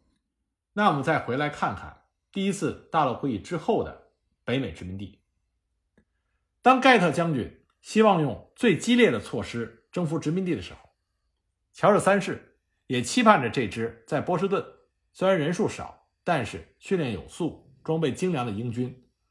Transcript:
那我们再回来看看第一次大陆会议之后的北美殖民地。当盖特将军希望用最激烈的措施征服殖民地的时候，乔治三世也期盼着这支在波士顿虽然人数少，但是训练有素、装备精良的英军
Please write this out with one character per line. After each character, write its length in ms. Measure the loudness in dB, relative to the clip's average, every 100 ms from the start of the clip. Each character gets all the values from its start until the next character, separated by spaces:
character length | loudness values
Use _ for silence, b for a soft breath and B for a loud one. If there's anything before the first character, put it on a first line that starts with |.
| _ _ _ _ _ _ _
那 160 | 2 2
我 60 |
们 100 | 4
再 160 | 2 0
回 160 | -2 -2
来 140 | -4
看 260 | -2 -4 -4
看 300 | -10 -20 _ _ _
第 140 | -4 -2
一 80 |
次 340 | -2 -4 -6 -4
大 120 | 0
陆 120 | 0 0
会 180 | -4
议 60 | -4
之 180 | -6 -4
后 260 | 0 0
的 280 | -2 -8 _ _ _ _ -6
北 140 | -4
美 120 | -4
殖 140 | -8 -12
民 120 | -12
地。 220 | -12 -16 _ _ _ _ _ _ _ _ _ _ _ _ _ _
当 180 | 4 6
盖 200 | 6 6
特 120 | 4
将 220 | 2 0
军 320 | -2 -6 -10 _ _
希 200 | -2 4
望 200 | 4 4
用 280 | 0 -4 -12 0
最 220 | 2 2
激 180 | 2 4
烈 160 | 4
的 80 | 4
措 240 | -4 -6
施 440 | -6 -8 -10 -12 _
征 140 | -6 -4
服 120 | -2
殖 140 | -4
民 140 | -2 -2
地 100 | -4
的 60 |
时 120 | -6
候， 60 | -16 _ _ _ _ _ _ _ _ _
乔 180 | 0 4
治 80 | 4
三 220 | 4 2
世 380 | 0 -8 -12 _ _ _ -6
也 160 | -4
期 220 | -2 2
盼 180 | 6 6
着 80 | 2
这 180 | -2 -4
支 360 | -4 -6 -8 -6
在 140 | -4
波 160 | -2 -2
士 100 | 0
顿 160 | -2 -4 -12 _ _ _
虽 140 | -2 2
然 100 | 2
人 160 | 0
数 140 | -2 -2
少， 400 | -4 -12 -18 _ _
但 220 | -4 -2 -2
是 300 | -8 -16 _
训 200 | -4 -2
练 140 | -2
有 160 | -6 -10
素、 460 | -6 -6 -6 _ _
装 160 | -4 -2
备 140 | -2
精 180 | -2 -2
良 140 | -2 -4
的 60 |
英 200 | -6 -6
军 380 | -4 -6 -8 _ _ _